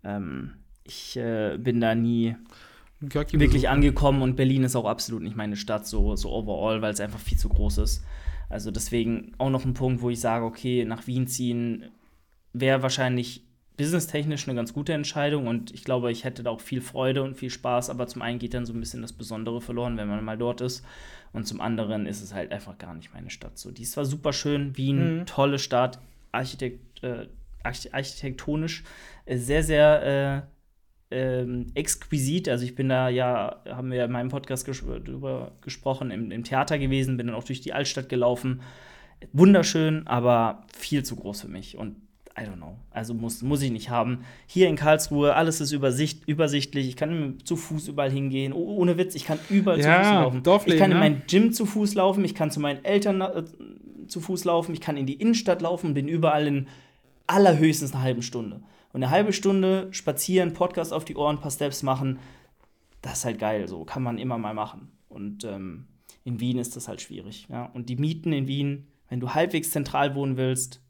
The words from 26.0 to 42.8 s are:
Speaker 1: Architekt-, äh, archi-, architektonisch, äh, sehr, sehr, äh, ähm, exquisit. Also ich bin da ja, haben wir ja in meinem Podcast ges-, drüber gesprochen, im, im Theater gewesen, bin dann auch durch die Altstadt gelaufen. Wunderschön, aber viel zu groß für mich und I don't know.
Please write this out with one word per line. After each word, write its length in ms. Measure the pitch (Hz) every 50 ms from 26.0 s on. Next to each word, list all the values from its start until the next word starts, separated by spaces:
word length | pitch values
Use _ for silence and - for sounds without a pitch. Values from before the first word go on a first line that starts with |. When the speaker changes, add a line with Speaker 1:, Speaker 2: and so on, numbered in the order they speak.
| - - - - - -
Speaker 1:
Architekt-, 720 | - 117 131 131 - 131 135 123 120 - - - _ - -
äh, 240 | 127 120 117 110 - - - - - - - -
archi-, 280 | 120 127 - - 123
architektonisch, 960 | - 131 139 139 - - - 135 131 - - - 147 156 160 165 160 - - - - - - - - - _
äh, 120 | - 127
sehr, 260 | 123 120 123 143 156 156
sehr, 400 | 151 156 147 151 151 151 147 - 139 139 139 139 139 139 139
äh, 140 | 139 - - _ _ _ _ _ _ _ _ _ _ _
ähm, 560 | - 127 131 131 127 127 123 123 123 123 120 123 -
exquisit. 720 | 139 156 - - - - - - 147 131 135 156 180 175 165
Also 140 | 123 120 123
ich 100 | 127 127
bin 140 | - 135 135
da 200 | 131 127 127 127
ja, 520 | 123 127 127 123 123 113 98 120 - - _ -
haben 220 | - 123 127 127
wir 60 | 127 123
ja 60 | 123
in 60 | 120
meinem 180 | 127 120 123 131
Podcast 360 | 131 139 139 - 135 127 -
ges-, 360 | - 131 - - 135 127 113 117
drüber 480 | 127 131 131 135 135 131 127 120 - - _
gesprochen, 500 | _ 139 131 - - 135 131 135 139 123
im, 200 | 104 98 117 104
im 120 | 90 113 117
Theater 360 | - 135 131 135 - 156 147
gewesen, 380 | 139 127 131 135 131 127 131
bin 100 | 120 117
dann 80 | 120 113
auch 80 | 110 -
durch 180 | - 131 131
die 120 | - 151 -
Altstadt 360 | 135 143 139 - 139 131 131
gelaufen. 520 | - 127 123 123 123 127 - 131 127 131 - - - - - - - - - - - - - - -
Wunderschön, 760 | 139 175 196 202 185 165 - - 165 156 156 156 156 156
aber 560 | - 120 120 120 123 120 117 113 110 - - - - -
viel 280 | - - - 151 143 131
zu 120 | - 113
groß 260 | - - 101 104 -
für 60 | -
mich 300 | 101 - 92 - - -
und 200 | - 107 107 - - - _ _ _ _ - _
I 40 | -
don't 160 | 113 104 98
know. 200 | 87 80 76 95 120